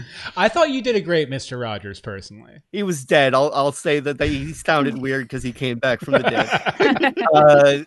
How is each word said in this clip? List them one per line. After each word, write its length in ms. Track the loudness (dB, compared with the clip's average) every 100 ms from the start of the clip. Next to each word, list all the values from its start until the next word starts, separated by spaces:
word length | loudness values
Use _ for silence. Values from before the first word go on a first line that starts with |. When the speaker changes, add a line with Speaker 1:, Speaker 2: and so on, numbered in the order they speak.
| -10 -16 -12 -2
Speaker 1:
I 120 | 0
thought 220 | 2 0
you 120 | 0
did 120 | -2
a 60 | -2
great 280 | 0 -2 -2
Mister 300 | -6 -10 -8
Rogers, 400 | -6 -8 -10 -14
personally. 600 | -12 -12 -14 -20 -20 -20 _
Speaker 2:
He 140 | -6
was 200 | -4 -4
dead. 300 | 2 2 4
I'll, 160 | 4 2
I'll 200 | 0 -2
say 260 | -2 -2 0
that, 200 | -2 -2
that 100 | -2
he 240 | -4 -6
sounded 460 | -6 0 0 0 -2
weird 300 | -4 -6 -6
'cause 140 | -8
he 100 | -8
came 260 | -6 -6 -2
back 180 | -2 -2
from 120 | 0
the 40 | 0
dead. 920 | 0 -2 -2 -2 -4 0 0 2 0 0
Speaker 1:
<laughs> 60 | 2
Speaker 2:
Uh, 480 | 6 8 8 6 4